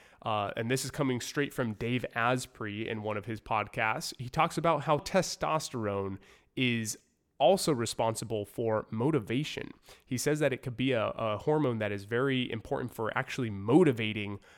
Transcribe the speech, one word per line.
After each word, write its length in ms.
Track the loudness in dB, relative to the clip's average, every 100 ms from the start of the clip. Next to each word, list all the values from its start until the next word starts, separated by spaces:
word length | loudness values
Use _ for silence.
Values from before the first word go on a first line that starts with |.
| -20 -8
uh, 300 | -2 0 0 -2
and 140 | 0
this 160 | 0 0
is 60 |
coming 280 | -2 0 0
straight 320 | -2 -2 -2
from 220 | -2 -4
Dave 320 | -2 -2 -2 -2
Asprey 720 | 0 2 0 -2 -8 -8 -6 -6
in 140 | -4
one 160 | -4 -4
of 80 | -6
his 160 | -8
podcasts, 720 | -2 -2 -2 -2 -2 -2 -6 -10
he 100 | -6
talks 260 | 0 0 2
about 280 | 2 2
how 160 | 2 0
testosterone 1200 | 2 0 0 -2 -2 -2 -2 -4 -2 0 -2 -6 -14 -20 _ 0
is 400 | 2 2 -2 -8 _ _ _ 4
also 320 | 6 6 4
responsible 760 | 0 0 0 0 0 -2 -4 -4
for 400 | -2 0 0 0
motivation. 800 | 0 0 0 0 -2 -2 -6 -10 -14 -20 -16 -6
He 120 | -2
says 220 | 0 2
that 100 | 2
it 100 | 0
could 140 | -6 -2
be 160 | 0
a, 160 | 2 0
a 300 | 0 -2 0
hormone 420 | 2 2 2 2
that 120 | -2
is 120 | -4
very 480 | -2 0 2 0 0
important 420 | -4 -4 -4 -4
for 240 | -4 -2 -2
actually 320 | -4 -4 -4
motivating, 880 | -2 6 8 8 4 -2 -4 -6 -8 -12